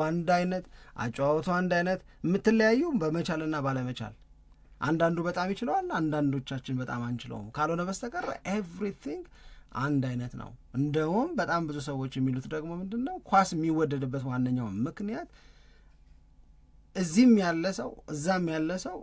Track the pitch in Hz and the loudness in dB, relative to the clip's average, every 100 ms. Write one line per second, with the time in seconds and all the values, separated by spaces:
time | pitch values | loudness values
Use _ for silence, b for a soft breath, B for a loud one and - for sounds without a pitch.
0 | 156 170 165 175 180 185 - b b - | 0 0 2 2 2 -2 -6 b b -8
1 | 117 117 139 156 170 175 180 175 180 185 | -6 0 2 2 2 0 2 2 2 -2
2 | - b 156 196 220 220 220 240 349 254 | -6 b -2 2 4 6 6 4 2 2
3 | 156 165 165 156 156 156 135 131 127 123 | 0 0 -2 -2 -2 -2 0 -2 -4 -6
4 | 104 107 - - - - - - 139 160 | -10 -12 -20 -20 -20 -20 -20 -6 0 2
5 | 165 170 170 175 185 196 247 381 359 226 | 2 2 -2 -2 -2 -2 -2 -2 -2 -2
6 | 156 151 143 135 - 131 - 127 123 120 | 0 2 2 0 -4 -8 -4 -6 -4 -4
7 | 120 120 120 113 104 147 156 170 180 196 | -4 -6 -8 -10 -8 -2 -2 0 -2 -6
8 | 240 349 - - - 208 175 175 202 196 | -8 -6 -8 -8 -4 -4 -4 -6 -8 -6
9 | 277 349 339 b b b b 110 139 143 | -8 -10 -10 b b b b -6 0 0
10 | 127 123 123 123 104 113 - 123 147 147 | 0 -4 -6 -10 -14 -16 -8 -2 0 0
11 | 156 196 320 302 170 170 160 147 139 135 | 2 2 0 0 0 0 -2 -4 -6 -4
12 | 131 135 131 127 135 156 156 175 185 233 | -4 0 0 0 -4 -6 -6 -8 -6 -4
13 | 269 370 - 196 185 165 160 156 156 139 | -4 -6 2 4 4 2 2 2 2 0
14 | 135 135 131 127 127 127 113 98 143 - | -2 -4 -4 0 0 0 -2 -2 -4 -4
15 | 208 262 349 b b b b b b b | -6 -6 -10 b b b b b b b
16 | - - - - - - - - - 190 | -20 -20 -20 -20 -20 -20 -20 -20 -10 -4
17 | 175 170 254 220 175 165 180 190 247 - | 2 8 10 10 6 2 0 -2 -8 -10
18 | - 151 160 185 170 160 156 180 - - | -8 -4 0 2 2 0 -2 -2 -6 -10